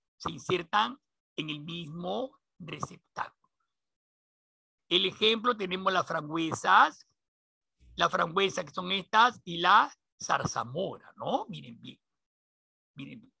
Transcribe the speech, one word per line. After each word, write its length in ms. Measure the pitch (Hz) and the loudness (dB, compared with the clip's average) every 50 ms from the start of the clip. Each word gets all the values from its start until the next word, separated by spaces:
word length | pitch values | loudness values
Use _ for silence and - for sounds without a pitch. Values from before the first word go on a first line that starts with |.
| _ _ _ _ | _ _ _ _
Se 140 | - - | -8 -8
insertan 680 | 170 143 - - 185 170 170 - - 208 220 240 262 - _ _ _ _ _ _ _ | -8 -8 -4 -2 -2 -2 -2 2 2 2 2 2 -2 -10 _ _ _ _ _ _ _
en 140 | - 156 156 | -8 -6 -6
el 120 | 151 147 | -6 -8
mismo 760 | 147 165 165 170 170 147 160 170 175 180 196 226 262 269 - _ _ _ _ _ | -8 -8 -8 -8 -8 -8 -10 -8 -6 -4 -4 -4 -4 -6 -8 _ _ _ _ _
receptáculo. 920 | 175 147 156 151 - - - - _ _ _ - - - _ _ _ _ _ _ _ _ _ _ _ _ _ _ _ _ _ _ _ _ _ _ _ _ _ _ _ _ _ _ _ - | -12 -12 -8 -8 -8 -10 -10 -18 _ _ _ -8 -8 -8 _ _ _ _ _ _ _ _ _ _ _ _ _ _ _ _ _ _ _ _ _ _ _ _ _ _ _ _ _ _ _ 0
El 160 | 170 185 190 | 0 2 2
ejemplo, 500 | 185 - - 214 220 226 226 214 247 240 | 2 -2 2 2 2 2 4 2 0 0
tenemos 360 | 214 196 180 180 185 190 190 185 | 0 -2 -4 -4 -2 0 2 2
las 120 | 180 - | 2 0
fragüesas, 1000 | - 165 160 151 147 156 165 165 160 156 - - - 190 220 269 311 294 - - _ _ _ _ _ _ _ _ _ _ _ _ _ _ _ - - - | 0 -2 -4 -4 -4 -4 -2 -2 -2 -2 -2 2 6 6 6 6 6 2 -6 -20 _ _ _ _ _ _ _ _ _ _ _ _ _ _ _ -20 -20 -2
las 160 | - 170 170 | 0 0 2
fragüesas 540 | - 185 170 165 160 196 196 185 - 185 170 | 2 0 0 2 2 2 2 2 0 -4 -8
que 60 | 143 | -6
son 200 | - 190 180 180 | -8 -8 -6 -4
estas 480 | 190 196 185 - - 214 233 247 226 - _ | -4 -4 -4 0 4 6 6 6 4 -2 _
y 140 | 180 170 170 | -10 -6 0
la 360 | 175 180 202 226 269 285 - _ _ _ _ _ | 4 6 8 6 6 4 -2 _ _ _ _ _
zarzamora, 920 | - - - 139 - - - 120 113 120 131 170 190 160 110 - - - - | -4 -2 -2 0 0 -2 -4 -4 -6 -6 -4 -6 -6 -6 -6 -12 -16 -20 -16
¿no? 300 | 104 113 151 226 339 440 381 | -10 -6 -2 -2 -2 -2 -4
Miren 300 | 170 147 139 120 117 117 | -12 -14 -14 -16 -18 -18
bien, 200 | 120 131 - _ _ _ _ _ _ _ _ _ _ _ _ _ _ _ _ _ _ _ _ | -18 -20 -20 _ _ _ _ _ _ _ _ _ _ _ _ _ _ _ _ _ _ _ _
miren 260 | 143 139 - 135 113 | -16 -14 -14 -14 -18
bien. 120 | 117 - _ _ | -20 -20 _ _